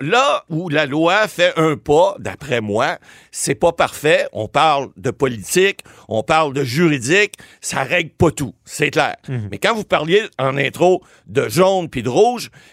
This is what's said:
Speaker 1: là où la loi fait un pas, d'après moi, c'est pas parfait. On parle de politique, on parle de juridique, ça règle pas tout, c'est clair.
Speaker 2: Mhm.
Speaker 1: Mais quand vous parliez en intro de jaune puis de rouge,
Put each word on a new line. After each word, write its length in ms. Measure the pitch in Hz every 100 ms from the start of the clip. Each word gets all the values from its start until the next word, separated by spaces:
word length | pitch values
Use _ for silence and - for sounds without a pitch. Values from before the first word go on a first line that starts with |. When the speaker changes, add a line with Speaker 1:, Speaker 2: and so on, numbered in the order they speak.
Speaker 1:
là 440 | 139 240 277 - -
où 220 | 151 180
la 160 | 147 147
loi 420 | 147 165 202 208
fait 240 | - 175 160
un 180 | 156 143
pas, 380 | - 147 185 -
d'après 440 | 98 95 143 123
moi, 340 | 107 107 151 165 - - _
c'est 240 | - -
pas 180 | 135 170
parfait. 540 | 170 - - 151 180 -
On 160 | 107 107
parle 400 | 143 160 139 123 -
de 140 | 120
politique, 720 | - 135 117 - 180 196 196 - - -
on 140 | 110
parle 320 | 131 160 151
de 100 | 135
juridique, 720 | 131 139 170 143 117 190 202 - - -
ça 220 | - 143
règle 280 | 127 175 156 -
pas 140 | 165
tout, 240 | - 123 -
c'est 260 | - - 151
clair. 260 | 160 127 - -
Speaker 2:
Mhm. 200 | 127 104
Speaker 1:
Mais 80 | 98
quand 160 | 196
vous 100 | 226
parliez 380 | - 170 160 202 220 -
en 180 | 135 139
intro 460 | 135 - 175 180 - _ -
de 200 | 120 117
jaune 400 | 139 190 190 160
puis 120 | 127
de 60 | 117
rouge, 400 | 143 233 240 135 - -